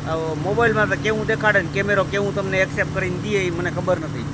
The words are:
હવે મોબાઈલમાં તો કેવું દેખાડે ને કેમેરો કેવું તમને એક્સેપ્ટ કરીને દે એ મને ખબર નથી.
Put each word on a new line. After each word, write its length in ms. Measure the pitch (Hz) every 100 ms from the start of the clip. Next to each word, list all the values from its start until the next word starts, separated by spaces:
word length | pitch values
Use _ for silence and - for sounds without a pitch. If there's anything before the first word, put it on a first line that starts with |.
હવે 240 | 156 160 160 156
મોબાઈલમાં 460 | 147 208 233 214 202
તો 60 | 190
કેવું 240 | 208 214 208
દેખાડે 320 | 220 214 202
ને 100 | 165
કેમેરો 300 | 170 196 202 185
કેવું 220 | 202 202 196
તમને 220 | 196 190 190
એક્સેપ્ટ 280 | - 190 196
કરીને 240 | 185 180
દે 80 | - 196
એ 100 | 185
મને 200 | 170 180
ખબર 280 | 170 180 175
નથી. 280 | 156 143 -